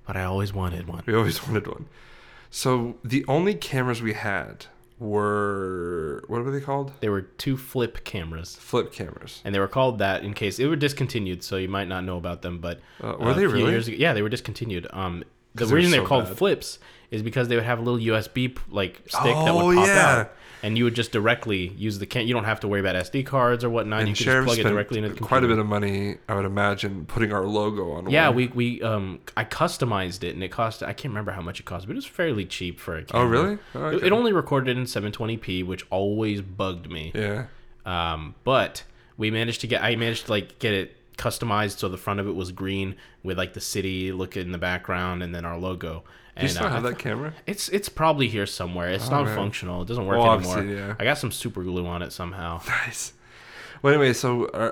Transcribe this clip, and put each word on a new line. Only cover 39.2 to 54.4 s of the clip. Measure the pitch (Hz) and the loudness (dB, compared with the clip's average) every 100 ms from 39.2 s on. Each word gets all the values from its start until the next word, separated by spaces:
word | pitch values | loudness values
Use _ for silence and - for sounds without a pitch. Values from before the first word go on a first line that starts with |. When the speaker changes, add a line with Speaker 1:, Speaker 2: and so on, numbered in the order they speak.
| 110 | 0
Speaker 1:
managed | 110 117 117 | 0 0 -2
to | 117 | 0
get, | 117 | 0
I | 110 113 | 2 2
managed | 113 110 - | 0 -2 0
to, | |
like, | 107 95 - | -2 -2 -4
get | 113 | 0
it | 98 - - _ - | 0 -2 -10 _ -6
customized | 120 - 117 104 104 - | -4 -2 0 0 0 -2
so | 101 | -6
the | 90 | -4
front | - 101 | -4 -2
of | 101 | -2
it | 90 | -2
was | 92 | -6
green | 92 95 98 95 95 - - | -4 -4 -2 -4 -6 -16 -12
with, | 92 92 | -6 -4
like, | 92 | -4
the | 104 | -6
city | - 104 95 92 92 | -6 -4 -2 -2 -4
look | 92 90 98 | -4 -6 -6
in | 90 | -6
the | 87 | -4
background | 90 90 - 90 90 90 | -2 -4 -4 -2 -2 -4
and | 87 | -4
then | 85 | -6
our | 85 85 | -6 -6
logo. | 90 90 82 80 - - - - | -6 -6 -8 -10 -12 -20 -16 -4
Speaker 2:
Do | |
you | - | -4
Speaker 1:
And, | |
Speaker 2:
still | 85 185 | -2 -2
Speaker 1:
uh, | |
Speaker 2:
have | 120 123 | 0 -2
Speaker 1:
I | |
Speaker 2:
that | 117 | -4
Speaker 1:
th-, | |
Speaker 2:
camera? | - 113 151 156 - | -4 -4 -6 -10 -8
Speaker 1:
it's, | 202 - | -6 -2
it's | 196 202 | -2 -2
probably | - 160 147 120 | 0 2 4 2
here | 104 98 | 0 -2
somewhere. | - 90 90 87 | -4 -6 -2 -2
It's | 95 120 | -2 0
Speaker 2:
Oh, | |
Speaker 1:
not | 143 107 | 2 2
Speaker 2:
man. | 107 | 0
Speaker 1:
functional. | 101 - 92 90 | -2 -2 -6 -4
It | 90 | -4
doesn't | 120 95 | -2 2
work | 117 | 6
Speaker 2:
Well, | 113 | 8
Speaker 1:
anymore. | 110 90 | 6 4
Speaker 2:
obviously, | 92 98 101 | 0 0 -4
yeah. | 98 104 | -4 -2
Speaker 1:
I | |
got | 120 147 | 0 0
some | 113 | -2
super | - 120 98 | -4 -6 -4
glue | 90 90 87 | -4 -2 -2
on | 87 | -4
it | 85 | -6
somehow. | - 87 92 85 85 | -8 -8 -6 -6 -6
Speaker 2:
<laughs> | - - 117 | -4 -4 -4
Nice. | - - - - - - - - - | -6 -10 -12 -20 -20 -20 -18 -18 -2
Well, | 139 | 4
anyway, | 151 135 | 6 6
so, | 117 127 120 | 4 2 2